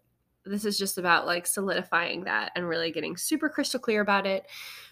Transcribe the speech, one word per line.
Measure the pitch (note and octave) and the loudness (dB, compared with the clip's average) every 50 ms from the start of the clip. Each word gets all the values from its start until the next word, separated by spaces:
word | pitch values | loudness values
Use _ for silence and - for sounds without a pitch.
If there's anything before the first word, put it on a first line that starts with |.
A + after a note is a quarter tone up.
| _ _ _ _ _ _ _ _ - | _ _ _ _ _ _ _ _ -8
this | F#3+ G3+ G#3 G#3+ | -4 -4 -2 0
is | G#3 G3+ - | 0 0 0
just | G3 G3 - - | -2 -2 -2 0
about, | F3+ F3+ E3+ D#3+ - | 4 6 6 6 6
like, | E3 F3 F3+ F3 - | 4 0 0 0 -2
solidifying | - - G3 G3 F3 - F#3 - - E3 E3+ - - E3+ F#3 | -2 0 0 0 0 0 0 2 2 2 2 2 -2 -4 -2
that | - - G#2+ G#2 - - | 0 0 0 0 -2 -4
and | F3 F3+ F3 | -4 -2 0
really | D#3+ E3 E3 E3 | 0 0 0 -2
getting | D#3+ D#3+ D3+ E3 E3+ F3+ | -2 -4 -4 -4 -4 -4
super | - - D#4 C#4 D#4 D4 | -2 0 0 0 0 0
crystal | D4+ - C#4 - - B3 | 0 0 -2 -2 -2 -4
clear | - - A3 G#3 | 0 0 2 2
about | G#3 G3+ G3+ G3 G3 G3 | 4 4 2 2 2 2
it, | F#3+ F#3+ - - - - - - - - - - | 0 -2 -2 -6 -16 -16 -16 -16 -16 -18 -18 -20